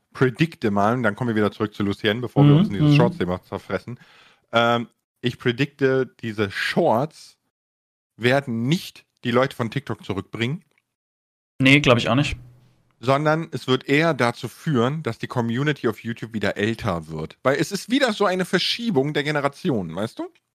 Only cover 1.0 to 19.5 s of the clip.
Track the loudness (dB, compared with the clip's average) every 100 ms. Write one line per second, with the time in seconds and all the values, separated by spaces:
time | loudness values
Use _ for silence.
1 | 0 -2 -2 0 0 0 -6 -4 -4 0
2 | 0 -2 -2 4 6 6 4 2 4 4
3 | 4 0 -4 -4 -6 -12 -6 -6 -6 -16
4 | -18 -20 -20 _ -2 2 4 2 -2 _
5 | _ _ -6 -2 -4 -2 -4 0 0 0
6 | -2 -8 -10 -4 -4 -4 -4 0 2 2
7 | -2 -8 -20 _ _ _ _ _ _ _
8 | _ -2 0 0 -2 -4 -2 -2 -4 -20
9 | _ _ -2 0 0 -2 -6 -6 -8 -10
10 | -6 -8 -8 -6 -4 -6 _ _ _ _
11 | _ _ _ _ _ 2 6 6 6 4
12 | 4 0 0 -4 -16 _ _ _ _ _
13 | 0 0 2 -2 -4 -8 -2 -2 2 2
14 | 2 2 0 -2 -10 -8 -2 0 0 -2
15 | -6 -8 -6 -4 -2 -2 -2 -2 -4 -4
16 | -10 -10 -8 -4 -4 -2 -2 -2 -4 -4
17 | -6 -10 -12 -4 -2 0 -2 -4 -2 0
18 | 0 0 -2 0 -2 -2 -2 -4 -2 0
19 | 0 -2 -2 -2 -2